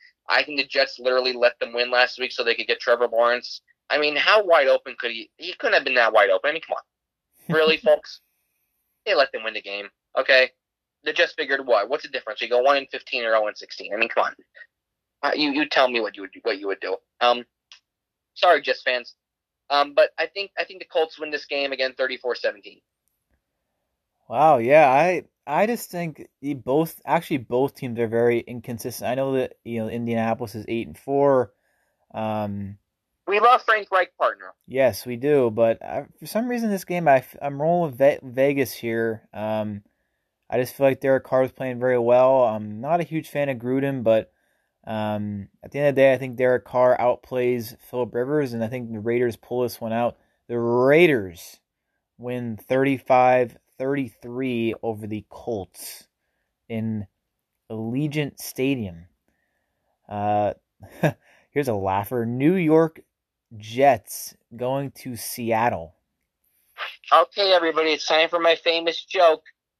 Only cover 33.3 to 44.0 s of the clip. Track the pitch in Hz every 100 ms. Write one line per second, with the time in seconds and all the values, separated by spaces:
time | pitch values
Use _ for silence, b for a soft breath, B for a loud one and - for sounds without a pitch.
33.3 | 208 226 247 - 214 202 190 175 - 135
34.3 | 101 92 - - 123 131 98 123 120 139
35.3 | 147 120 107 113 113 - 92 - _ 156
36.3 | 214 247 240 226 196 - 175 165 160 -
37.3 | - 143 139 156 175 160 120 139 - 131
38.3 | 123 139 139 127 - 117 113 113 110 _
39.3 | - 107 110 107 101 - _ _ _ _
40.3 | _ - 117 127 - 139 131 139 131 -
41.3 | 131 127 - 131 123 127 123 117 123 131
42.3 | 135 120 107 107 107 135 175 156 156 151
43.3 | 143 143 123 123 131 139 135